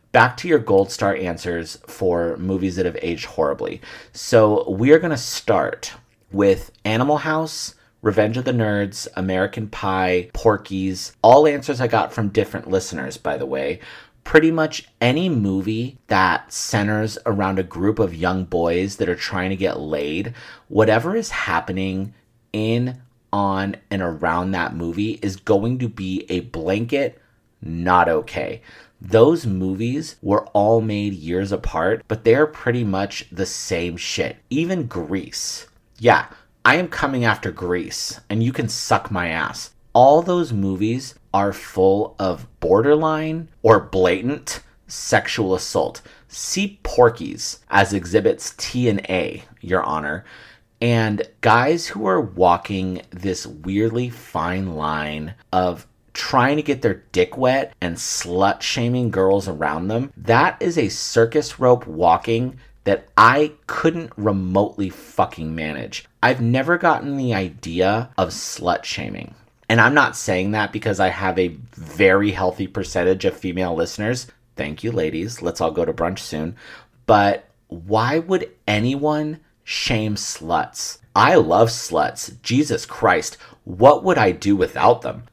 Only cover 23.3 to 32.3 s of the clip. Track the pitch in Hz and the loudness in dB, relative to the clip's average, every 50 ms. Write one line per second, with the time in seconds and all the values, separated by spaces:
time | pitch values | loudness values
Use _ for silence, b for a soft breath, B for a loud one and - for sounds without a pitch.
23.3 | - 101 101 98 98 95 98 98 98 - _ _ 101 95 92 85 80 76 85 82 | -2 0 0 0 0 0 -2 -4 -6 -8 _ _ -4 -4 -2 -4 -2 -2 -2 0
24.3 | 82 87 92 95 95 90 87 - - 82 85 85 85 98 104 113 - - - 101 | 0 0 -2 -2 -2 -4 -4 -4 -6 -6 -6 -6 -4 -4 -4 -4 -4 -4 -6 -6
25.3 | 92 - _ - 107 98 104 117 127 127 123 110 110 - 95 92 92 92 - - | -6 -4 _ 0 2 2 2 -2 -2 -4 -4 -6 -6 -6 -6 -6 -4 -6 -4 -4
26.3 | 90 87 - - - 82 80 - 95 107 117 117 - - 139 120 - b b b | -6 -6 -6 -8 -10 -6 -2 -2 -2 -2 -2 -2 -2 -2 -2 -4 -6 b b b
27.3 | b b b _ _ _ - 80 82 82 87 90 90 90 90 85 82 76 76 - | b b b _ _ _ -12 -8 -6 -2 0 2 4 4 4 4 2 0 -2 -4
28.3 | - 87 - 50 - B B B B B B B B _ - 90 104 110 120 147 | -6 -6 -6 -6 -8 B B B B B B B B _ -4 2 4 6 6 6
29.3 | 170 165 131 113 95 92 92 95 95 95 113 120 131 151 160 - - _ - 78 | 4 2 0 -2 -2 -2 -2 -2 -2 -4 -4 -4 -4 -4 -6 -10 -14 _ -2 0
30.3 | 101 - - - - 104 101 107 113 113 110 110 107 104 104 104 98 85 76 82 | 0 0 0 0 0 2 4 4 4 2 2 0 -2 -2 -2 -4 -6 -6 -6 -4
31.3 | 87 92 98 98 101 - - - - 80 165 - - - - - 110 113 - 117 | -2 -2 -2 -2 -4 -4 -4 -4 -2 0 0 0 -2 -2 -4 -6 -8 0 4 4